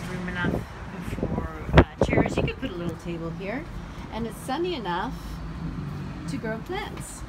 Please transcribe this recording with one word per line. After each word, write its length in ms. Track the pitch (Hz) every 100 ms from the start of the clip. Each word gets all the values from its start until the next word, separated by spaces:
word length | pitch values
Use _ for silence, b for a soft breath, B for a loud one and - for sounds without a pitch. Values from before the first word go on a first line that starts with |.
| 175
room 180 | 180 180
enough 320 | 180 175 - - - - - -
for, 380 | - - - - - - -
uh, 260 | - -
chairs. 320 | - - - -
You 60 |
could 180 | - 453
put 100 | 254
a 40 |
little 220 | 175 170 165
table 340 | 175 165 165
here, 340 | 165 190 247 330 - B B B
and 140 | 214 226
it's 120 | -
sunny 360 | - 269 359
enough 400 | 320 190 175 214 - - - - 160 - - - - - - -
to 80 | -
grow 220 | 226 226
plants. 640 | - 370 403 - - -